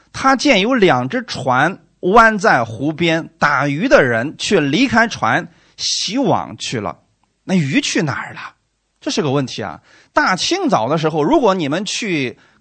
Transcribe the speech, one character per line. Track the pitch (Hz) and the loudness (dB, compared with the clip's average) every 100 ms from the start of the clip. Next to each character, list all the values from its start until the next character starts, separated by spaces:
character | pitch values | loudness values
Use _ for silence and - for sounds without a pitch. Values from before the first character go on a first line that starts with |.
| _ | _
他 | - 269 269 | -2 0 2
见 | 294 208 | 4 4
有 | 208 | 4
两 | 262 185 127 127 | 4 4 2 0
只 | 254 226 | -6 -8
船 | - 127 127 160 190 _ _ | -6 0 2 0 -2 _ _
弯 | 180 226 226 214 | 2 6 6 4
在 | 208 147 | 2 2
湖 | 110 110 143 | 0 -4 -6
边， | 156 170 165 - - | -2 0 0 -4 -2
打 | 151 139 143 | 0 2 0
鱼 | 143 254 | -2 2
的 | 269 | 4
人 | 135 113 135 - | 4 2 -2 -6
却 | - 196 | 0 2
离 | 143 156 262 | 2 2 2
开 | 226 233 | 2 0
船， | - 113 143 - _ _ - | 0 0 0 -4 _ _ -10
洗 | - - - 233 | -6 -6 -4 -2
网 | 226 110 65 104 | 0 0 -2 -10
去 | - 123 | -8 -6
了。 | 95 - _ _ _ _ | -6 -10 _ _ _ _
那 | - 185 | -2 -2
鱼 | 135 220 | 0 -2
去 | - - | -2 -2
哪 | 156 107 | -4 -4
儿 | - | -10
了？ | - - _ _ _ _ _ | -14 -20 _ _ _ _ _
这 | 311 | -8
是 | 262 | -4
个 | 151 | -2
问 | 143 127 | -2 -4
题 | - | -8
啊。 | 98 76 _ _ _ | -10 -12 _ _ _
大 | - 277 185 | -2 0 -2
清 | - 359 330 | -2 -2 0
早 | 160 113 | 0 0
的 | 160 | 0
时 | 156 | -2
候， | 156 | 0
如 | 147 311 | 2 2
果 | 220 | 2
你 | 190 143 | 0 -2
们 | 165 | -4
去 | 208 - 220 160 123 - _ _ | -6 -6 -4 -4 -4 -8 _ _